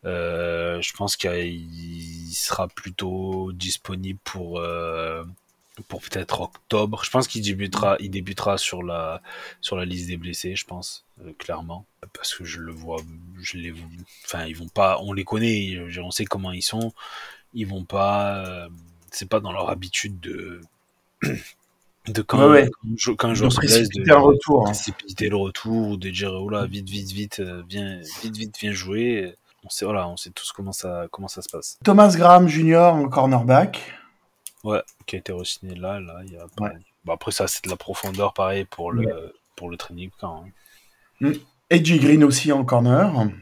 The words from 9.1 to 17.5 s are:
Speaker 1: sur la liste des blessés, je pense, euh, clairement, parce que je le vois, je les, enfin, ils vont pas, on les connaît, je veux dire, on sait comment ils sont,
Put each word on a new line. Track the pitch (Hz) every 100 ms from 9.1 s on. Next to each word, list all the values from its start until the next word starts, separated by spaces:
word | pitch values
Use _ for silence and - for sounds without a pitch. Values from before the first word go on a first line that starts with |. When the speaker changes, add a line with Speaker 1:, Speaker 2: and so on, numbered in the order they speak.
| 82 - - - -
Speaker 1:
sur | - 95
la |
liste | 90 90 87
des | 90
blessés, | 85 87 92
je | 95
pense, | - 90 90 - _ _
euh, | 85 78
clairement, | - 80 82 85 101 _ -
parce | - -
que | -
je | 85 82
le | 82
vois, | 82 82 82 80 82 87 92
je | 90 90
les, | 85 80 82 85 90 -
enfin, | - 85 80
ils | 80
vont | 85
pas, | - 95 92
on | 101
les | 98
connaît, | 95 107 117 110 98
je | 90
veux | 85
dire, | 85 87
on |
sait | -
comment | 104 101 95
ils | 90
sont, | - 113 113 - - - - - _